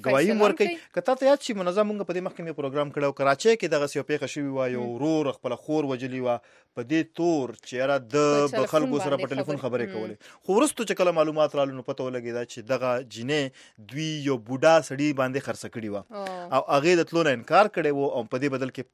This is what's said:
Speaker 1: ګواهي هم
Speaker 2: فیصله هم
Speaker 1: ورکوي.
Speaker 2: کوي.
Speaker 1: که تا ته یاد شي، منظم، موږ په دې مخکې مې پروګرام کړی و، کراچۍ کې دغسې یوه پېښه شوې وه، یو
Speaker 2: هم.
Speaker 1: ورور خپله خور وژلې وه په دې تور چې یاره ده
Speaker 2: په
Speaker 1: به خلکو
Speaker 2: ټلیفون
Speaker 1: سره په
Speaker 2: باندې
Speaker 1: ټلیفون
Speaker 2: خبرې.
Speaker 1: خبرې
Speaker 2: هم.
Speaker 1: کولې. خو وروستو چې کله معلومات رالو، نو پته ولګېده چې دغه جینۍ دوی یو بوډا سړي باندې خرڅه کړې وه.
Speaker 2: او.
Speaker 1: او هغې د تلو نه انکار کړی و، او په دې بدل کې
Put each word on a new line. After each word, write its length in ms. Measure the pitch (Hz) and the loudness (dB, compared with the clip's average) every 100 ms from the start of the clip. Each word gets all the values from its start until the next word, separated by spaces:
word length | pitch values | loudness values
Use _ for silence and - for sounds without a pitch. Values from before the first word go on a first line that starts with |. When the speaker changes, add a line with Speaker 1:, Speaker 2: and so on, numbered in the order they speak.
Speaker 1:
ګواهي 240 | - 135 185 | 2 4 4
هم 0 | |
Speaker 2:
فیصله 80 | 220 | 4
هم 80 | |
Speaker 1:
ورکوي. 240 | 208 - 202 | 4 4 0
Speaker 2:
کوي. 240 | 339 - | -2 -8
Speaker 1:
که 60 | - - | -4 -2
تا 60 | |
ته 120 | 262 269 | 2 4
یاد 100 | 285 - | 2 0
شي، 80 | 202 | -4
منظم، 300 | 180 185 208 | -2 0 0
موږ 180 | 208 196 | -2 -4
په 40 | 185 | -6
دې 60 | 180 | -6
مخکې 160 | - | -8
مې 140 | 165 151 | -10 -6
پروګرام 280 | 135 143 147 | -4 -2 -2
کړی 120 | 147 143 | 0 -2
و، 80 | - | 2
کراچۍ 360 | 139 139 220 226 | 2 4 2 2
کې 80 | 170 | 2
دغسې 220 | 151 143 147 | 0 0 -2
یوه 120 | 131 | -2
پېښه 160 | 147 127 | -4 -4
شوې 180 | 151 143 135 | -6 -4 -2
وه، 120 | 127 123 | -2 -2
یو 60 | |
Speaker 2:
هم. 120 | 120 | -4
Speaker 1:
ورور 380 | 120 151 156 139 - | -4 0 0 0 -4
خپله 180 | 127 120 | -6 -6
خور 240 | - 156 143 | -2 -2 0
وژلې 300 | 127 131 131 123 | -4 -6 -4 -2
وه 100 | 120 - _ _ - | -2 -6 _ _ -12
په 60 | 120 | -2
دې 100 | 160 156 - | 0 0 0
تور 340 | 170 156 120 110 - | 0 2 -2 -8 -8
چې 80 | 123 | -2
یاره 180 | 135 139 113 | 0 0 0
ده 100 | 143 147 147 143 | 2 4 4 2
Speaker 2:
په 140 | 131 | 0
Speaker 1:
به 80 | - | 0
خلکو 140 | 156 156 | 2 2
Speaker 2:
ټلیفون 180 | 147 | 0
Speaker 1:
سره 120 | 143 139 | 0 -2
په 60 | |
Speaker 2:
باندې 100 | 135 | -2
Speaker 1:
ټلیفون 220 | 135 143 143 | -4 -4 -4
Speaker 2:
خبرې. 0 | |
Speaker 1:
خبرې 220 | 131 120 117 | -4 -4 -4
Speaker 2:
هم. 60 | |
Speaker 1:
کولې. 220 | 110 110 104 - - | -6 -8 -12 -20 -10
خو 120 | - 202 | 0 2
وروستو 320 | 294 - - | 2 0 -4
چې 60 | 190 | 2
کله 140 | 180 165 | 2 4
معلومات 360 | 156 151 147 147 | 2 2 2 2
رالو، 160 | 139 131 | -2 -2
نو 80 | 123 | -8
پته 120 | 135 | -6
ولګېده 380 | 127 127 117 120 120 | -6 -6 -6 -6 -8
چې 60 | - 107 | -10 -4
دغه 180 | 127 127 123 131 | -2 0 -2 -6
جینۍ 320 | 107 123 151 131 - - - 104 | -8 -2 -2 -2 -8 -20 -20 -12
دوی 180 | 139 160 151 139 | -8 -6 -4 -2
یو 80 | 127 107 | -2 -4
بوډا 260 | 127 156 160 147 | 2 6 6 4
سړي 200 | 135 147 135 | 0 0 0
باندې 240 | 131 131 120 | -2 -2 -6
خرڅه 220 | 110 110 | -8 -10
کړې 140 | 120 107 | -8 -8
وه. 80 | 101 - | -8 -10
Speaker 2:
او. 160 | 208 196 185 175 131 | -10 -10 -10 -2 -2
Speaker 1:
او 60 | - 143 | 2 2
هغې 160 | 160 180 | 4 2
د 100 | 156 | 2
تلو 160 | 165 156 | 0 0
نه 100 | 120 | 0
انکار 280 | 110 165 208 139 | 4 4 4 2
کړی 160 | 147 | 0
و، 120 | 143 139 131 | 0 -2 -2
او 80 | |
په 120 | 113 127 | -4 -4
دې 60 | 143 131 | -2 -2
بدل 140 | 131 - | -4 -8
کې 60 | - | -8